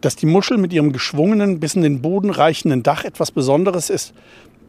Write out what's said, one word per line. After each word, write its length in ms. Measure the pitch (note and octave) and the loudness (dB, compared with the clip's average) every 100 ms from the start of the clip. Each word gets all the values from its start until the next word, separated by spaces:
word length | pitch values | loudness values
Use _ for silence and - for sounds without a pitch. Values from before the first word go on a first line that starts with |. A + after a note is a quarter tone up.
Dass 140 | C#3+ - | -4 -2
die 100 | D#3 | 2
Muschel 320 | F3 F#3+ B3 | 2 2 0
mit 160 | F#3 | 0
ihrem 200 | F3 D3+ | 2 0
geschwungenen, 640 | C3 - C#3+ E3+ G#3+ G3+ F3 | 0 -6 0 2 2 0 -2
bis 160 | D3+ F#3+ | -2 0
in 80 | |
den 180 | D#3+ C#3 | 0 0
Boden 300 | C#3+ G3 G3+ | -2 -2 -2
reichenden 500 | F3+ D3+ D#3 E3 C3 | 2 2 2 0 0
Dach 220 | A#2+ D#3 | 0 -2
etwas 260 | - - D3+ | -6 -4 -4
Besonderes 640 | - C3 C#3+ F#3 F3+ - | -2 2 2 2 -2 -4
ist, 240 | - - - - - - _ | -6 -6 -16 -20 -20 -20 _